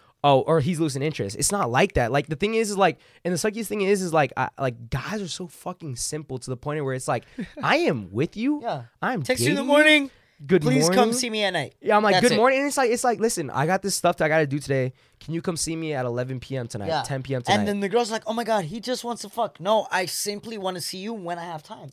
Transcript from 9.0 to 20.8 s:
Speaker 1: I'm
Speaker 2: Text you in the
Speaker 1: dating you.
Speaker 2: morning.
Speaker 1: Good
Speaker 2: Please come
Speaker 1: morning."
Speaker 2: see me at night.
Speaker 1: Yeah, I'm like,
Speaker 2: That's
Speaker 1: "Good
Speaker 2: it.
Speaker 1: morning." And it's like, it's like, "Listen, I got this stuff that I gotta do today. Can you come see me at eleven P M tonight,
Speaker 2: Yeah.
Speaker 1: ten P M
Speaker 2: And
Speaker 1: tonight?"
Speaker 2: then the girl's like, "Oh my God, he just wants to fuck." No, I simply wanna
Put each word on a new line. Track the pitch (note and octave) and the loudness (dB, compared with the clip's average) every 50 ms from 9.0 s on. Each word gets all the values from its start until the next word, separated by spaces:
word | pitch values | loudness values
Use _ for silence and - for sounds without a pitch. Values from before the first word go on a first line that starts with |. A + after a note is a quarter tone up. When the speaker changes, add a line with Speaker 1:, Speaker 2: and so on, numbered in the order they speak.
Speaker 1:
I'm | - G3+ B3+ G3+ | -4 -4 -2 -2
Speaker 2:
Text | C3 - B3+ B3+ | -2 -2 0 2
you | - - | 2 2
in | - | 2
the | C#4 | 0
Speaker 1:
dating | C4+ C4 | 2 4
you. | C#4+ | 6
Speaker 2:
morning. | D4 D4+ D#4 D4+ D4 C#4 C4+ _ _ _ _ _ _ D3+ | 6 8 8 6 6 4 0 _ _ _ _ _ _ 0
Speaker 1:
Good | C3+ F3+ F3 | 2 2 4
Speaker 2:
Please | D3 D3+ - D3+ D#3 E3+ | 4 4 4 4 4 6
come | F#3 | 6
Speaker 1:
morning." | - A#3+ A3 A#3 | 6 4 4 2
Speaker 2:
see | B3+ B3+ A#3+ | -2 -2 -2
me | A3 G#3+ G#3 | -2 0 0
at | F#3+ | 0
night. | F3+ E3 C3+ - _ _ | 0 -2 -4 -4 _ _
Speaker 1:
Yeah, | - F#3+ G#3+ | 0 4 4
I'm | G#3 | 4
like, | G#3+ G#3 F#3 | 6 6 4
Speaker 2:
That's | F3+ A3+ A#3+ | 6 6 6
Speaker 1:
"Good | |
Speaker 2:
it. | A#3 | 6
Speaker 1:
morning." | G#3+ A3+ C4 C4+ C4+ | 6 4 4 4 4
And | C#4 C#4+ | 2 0
it's | - | 0
like, | C#4+ C4 A#3 | 2 2 2
it's | A#3 - - | 2 2 2
like, | B3 A#3 F3+ | 0 0 2
"Listen, | G#3 A#3+ - - D#3 B2+ | 0 -2 0 -2 -6 -4
I | - B2 C#3+ | -2 0 0
got | D#3+ F#3 F#3+ | 2 0 0
this | - G3 F#3 | 0 -2 -4
stuff | - - F3 E3+ - | 2 2 0 2 2
that | D#3+ | 0
I | D#3 | 2
gotta | D#3 D#3+ D#3 C#3+ | 4 2 2 2
do | C3+ D3 | -2 -4
today. | C3 C3 C#3 C3+ B2+ B2+ - _ _ _ _ _ | -2 -2 0 0 0 -2 -4 _ _ _ _ _
Can | - - | -10 -6
you | D#3+ E3 | -6 -4
come | E3+ G3 E3+ | -4 -4 -4
see | D3+ - - E3 | -4 -4 -4 -4
me | D#3+ E3 D#3 D3+ | -6 -4 -4 -4
at | C3 B2+ | -4 -2
eleven | B2 A#2+ B2 B2+ B2+ C3 B2+ | -2 -2 -4 -4 -4 -6 -10
P | - - C3+ | -8 -8 -6
M | C3 A#2+ | -6 -6
tonight, | - - G3 G3+ F3 | -6 -8 -6 -4 -2
Speaker 2:
Yeah. | D#3+ D3 | -2 -2
Speaker 1:
ten | A#2+ - C#3+ C3+ | -2 -4 -6 -6
P | B2+ C3 C3+ | -4 -4 -6
M | B2+ | -4
Speaker 2:
And | B2 | 0
Speaker 1:
tonight?" | - G3 G#3 G#3 | 2 2 2 2
Speaker 2:
then | G#3 G3+ G3+ | 0 -2 -2
the | G3+ F#3+ | -2 0
girl's | F#3 A#3+ A#3+ G3+ | 0 0 0 0
like, | A3+ G#3+ - | -4 -6 -4
"Oh | A3 G#3+ | -4 -6
my | A#3 | -4
God, | A#3 A3 A3+ G#3 F3 | -2 0 0 0 -2
he | D3 F#3+ A#3 | -4 -8 -8
just | F#3+ A#3+ B3+ A#3 - | -6 -6 -6 -6 -4
wants | A#3+ A#3 - | -8 -8 -8
to | - G3+ | -10 -10
fuck." | - A3 A3 G3 - - | -4 -4 -4 -4 -4 -6
No, | D#3 G3 A3 A3 - - | 0 2 2 2 2 0
I | D#3+ F#3 F#3 | -2 -2 -2
simply | - - - - G#3 G#3 G#3 - A3+ A3+ G#3 | -2 -4 -6 -6 -6 -6 -8 -10 -10 -10 -6
wanna | F#3+ F#3 F#3 F3 | -4 -4 -4 -4